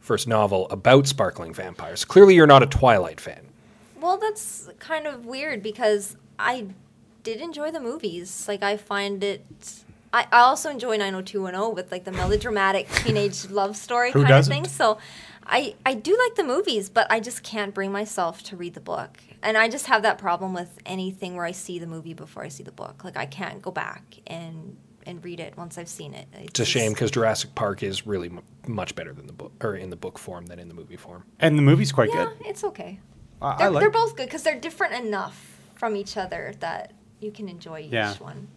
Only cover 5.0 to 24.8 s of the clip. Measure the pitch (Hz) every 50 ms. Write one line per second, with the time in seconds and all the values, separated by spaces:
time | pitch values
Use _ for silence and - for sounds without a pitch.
5 | 302 302 285 247 233 233 254 262 277 311 285 220 190 220 208 226 254 214 208 208
6 | 196 - - - _ - _ _ - - 247 262 220 190 190 - - _ _ _
7 | _ _ _ _ _ 233 226 220 294 339 311 294 294 311 320 320 269 233 262 320
8 | - 208 170 175 175 185 - - - - 202 196 202 196 208 208 202 - 208 202
9 | 202 202 202 196 196 202 196 - - - - - - - - - - _ - _
10 | _ _ - 240 - - - 240 240 254 277 285 - 311 294 254 226 254 220 214
11 | 208 196 190 185 190 190 - 208 190 185 180 185 202 226 220 175 185 - - 185
12 | 185 190 185 185 185 185 202 208 - 247 220 202 196 190 196 196 - - - -
13 | - 233 214 208 208 202 196 - - 190 196 202 196 196 214 208 - - 240 240
14 | 240 247 254 143 143 139 135 139 135 139 139 143 160 - - - - 226 - -
15 | - - - - - - - - - - - 240 294 262 - - - 262 269 220
16 | 214 311 381 466 508 480 466 - 381 277 247 311 415 381 262 214 196 190 - 233
17 | 220 - 220 226 214 240 254 - - - 220 220 208 196 202 - 196 196 196 202
18 | 214 208 - - 180 165 170 - - - - 175 175 175 170 160 135 170 170 -
19 | - - - - - - - - - - 220 220 220 233 220 285 - - 262 220
20 | 202 220 - - 202 190 170 175 190 190 185 175 175 175 - - - - 185 190
21 | 185 185 190 190 - 180 180 180 175 170 180 180 - - 185 175 170 165 165 160
22 | 151 165 160 - - 147 - - - 156 139 139 139 - - - - - - -
23 | - 185 185 - - 139 139 - 196 170 - - - 190 180 - - - - -
24 | - _ - - _ - - 165 170 165 165 160 156 - 139 139